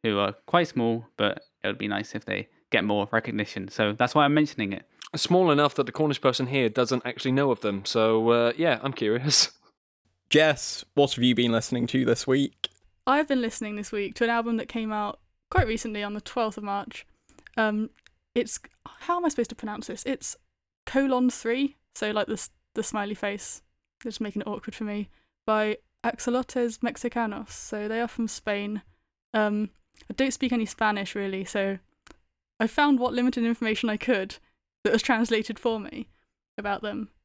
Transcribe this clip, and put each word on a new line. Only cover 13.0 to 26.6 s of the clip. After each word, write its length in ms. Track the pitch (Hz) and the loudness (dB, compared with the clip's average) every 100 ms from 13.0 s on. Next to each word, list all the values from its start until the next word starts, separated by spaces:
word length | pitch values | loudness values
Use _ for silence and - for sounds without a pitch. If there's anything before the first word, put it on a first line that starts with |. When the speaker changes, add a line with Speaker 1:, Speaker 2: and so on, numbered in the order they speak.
| - | 2
Speaker 4:
I've 200 | 277 302 | 2 2
been 140 | 269 | 0
listening 340 | 226 - 214 208 | -2 -6 -8 -8
this 160 | 208 | -6
week 240 | 208 202 - | -6 -6 -2
to 80 | |
an 60 | 233 | 0
album 280 | 233 233 226 | 0 0 -2
that 100 | 220 | -4
came 240 | 233 220 | -6 -4
out 280 | 214 208 - _ _ _ | -4 -6 -8 _ _ _
quite 160 | - 233 | 2 2
recently 360 | 220 226 208 | 0 -4 -6
on 120 | 208 208 | -6 -6
the 60 | |
twelfth 360 | - - 220 208 | -6 -2 -2 -4
of 60 | |
March. 420 | 208 202 202 - - _ _ - - - | -6 -6 -6 -14 -18 _ _ -20 -8 0
Um, 360 | 214 214 220 _ _ _ _ | 0 2 -2 _ _ _ _
it's, 260 | 240 240 - - _ - - | -2 -2 -6 -10 _ -20 -12
how 160 | - 349 | -4 0
am 80 | 349 | 0
I 40 | |
supposed 220 | - 226 | 0 -4
to 40 | - | -4
pronounce 320 | 214 214 - | -8 -8 -10
this? 160 | - - | -8 -6
It's 300 | - - - _ _ _ _ - | -6 -8 -12 _ _ _ _ -2
colon 440 | 269 269 247 254 | 0 2 4 2
three, 460 | - 226 247 277 - _ | 0 -2 0 -2 -4 _
so, 180 | - 214 | -6 -2
like, 160 | 214 196 | -2 -2
the 60 | |
s-, 160 | 202 - _ _ | -4 -6 _ _
the 100 | - | -6
smiley 300 | 214 220 202 | -2 -2 -4
face. 480 | 208 208 202 - - _ _ _ _ | -4 -6 -6 -10 -14 _ _ _ _
They're 80 | 240 | -12
just 100 | - | -6
making 220 | 214 208 | -6 -6
it 60 | 214 | -6
awkward 280 | 208 - - | -8 -10 -8
for 80 | |
me. 260 | 214 208 202 _ _ _ - | -6 -6 -8 _ _ _ 0
By 320 | 214 214 214 _ _ | 0 0 -2 _ _
Axolotes 760 | 233 240 - 247 247 254 | -4 -2 0 0 0 -2